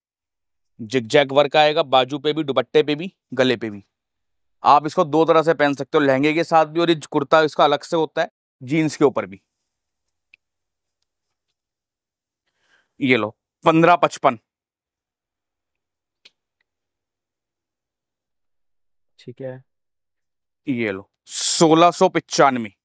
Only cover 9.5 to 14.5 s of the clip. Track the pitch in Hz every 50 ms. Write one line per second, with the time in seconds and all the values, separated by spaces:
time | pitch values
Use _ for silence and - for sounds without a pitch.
9.5 | _ _ _ _ _ _ _ _ _ _ _ _ _ _ _ _ _ _ _ _
10.5 | _ _ _ _ _ _ _ _ _ _ _ _ _ _ _ _ _ _ _ _
11.5 | _ _ _ _ _ _ _ _ _ _ _ _ _ _ _ _ _ _ _ _
12.5 | _ _ _ _ _ _ _ _ _ - 143 127 127 113 104 107 - _ _ _
13.5 | _ _ - 165 160 160 165 170 175 156 160 151 - - - 139 123 110 _ _